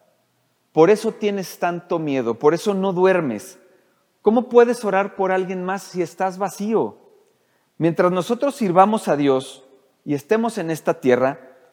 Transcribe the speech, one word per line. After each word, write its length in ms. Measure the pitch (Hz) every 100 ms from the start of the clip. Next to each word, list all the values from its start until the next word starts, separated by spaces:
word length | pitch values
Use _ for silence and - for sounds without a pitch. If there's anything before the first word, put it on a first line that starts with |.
| _ _ _ _ _ _ _
Por 200 | 156 170
eso 220 | 214 220
tienes 460 | - 208 202 175 -
tanto 400 | 180 170 - 170
miedo, 400 | 151 135 117 113
por 160 | 147
eso 200 | 170 214
no 180 | 190 196
duermes. 640 | 175 185 180 143 107 - - _ _ _ _ _ _
¿Cómo 280 | 208 240 240
puedes 360 | 240 240 233
orar 320 | 208 190 202 -
por 160 | 190
alguien 320 | 190 185 185
más 180 | 180 190
si 200 | - 180
estás 340 | 165 - 190 180
vacío? 600 | 196 - 208 208 107 - _ _ _ _ _ _ _ -
Mientras 340 | 165 170 180
nosotros 420 | 185 170 240 285
sirvamos 540 | - 196 180 202 214 -
a 80 | 147
Dios 480 | 143 131 131 - _ _ _ _
y 100 | -
estemos 440 | 143 - 220 226 214
en 120 | 165
esta 300 | 156 - 160
tierra, 400 | 127 123 131 143 - _ _